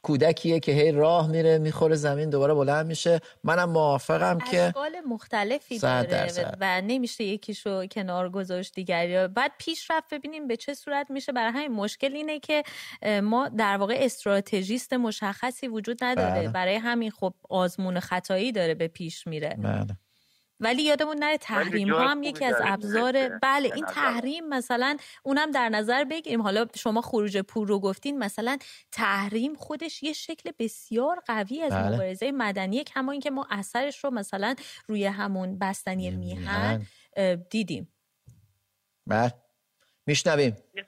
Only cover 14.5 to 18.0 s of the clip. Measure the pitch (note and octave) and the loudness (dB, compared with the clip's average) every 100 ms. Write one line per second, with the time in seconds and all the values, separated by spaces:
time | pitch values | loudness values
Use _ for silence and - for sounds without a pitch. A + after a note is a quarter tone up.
14.5 | G3+ F#3+ B3 - B3+ A#3 G#3+ G3+ G3+ B3+ | -2 0 -4 -2 -2 0 -2 -4 -2 -6
15.5 | B3+ C4 A3 G#3 A#3+ B3 B3+ F#3 F#3 - | -4 -6 -6 -6 -2 0 2 2 0 -2
16.5 | F#3 F#3 G#3 A#3 A#3+ A3 - F#3 - - | 0 0 0 0 0 -2 -4 -6 -6 -2
17.5 | F#3 F3+ - F#3 F3+ | 0 0 0 -2 -2